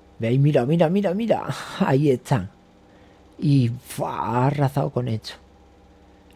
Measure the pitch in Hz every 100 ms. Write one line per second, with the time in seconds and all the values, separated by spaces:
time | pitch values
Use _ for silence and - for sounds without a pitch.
0 | - - 113 131 143 147 120 170 160 196
1 | 202 185 226 147 - - - - - 135
2 | 147 123 - 127 92 - _ _ _ -
3 | - - - - 147 139 117 120 - -
4 | 156 123 90 120 131 143 139 - 151 127
5 | 123 110 - - - - - _ - -
6 | - - -